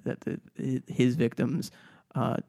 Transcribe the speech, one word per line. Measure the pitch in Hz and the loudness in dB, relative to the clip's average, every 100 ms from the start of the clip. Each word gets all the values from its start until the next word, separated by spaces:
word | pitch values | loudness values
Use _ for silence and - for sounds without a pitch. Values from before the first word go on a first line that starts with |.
that | 120 - | -6 -4
the, | - - - - 131 127 - | -6 -8 -10 -8 -4 -4 -4
his | - 123 143 | 2 4 4
victims, | 117 - 120 139 - - - - _ | 0 2 -2 0 -4 -10 -20 -20 _
uh, | - 123 - | -2 0 -2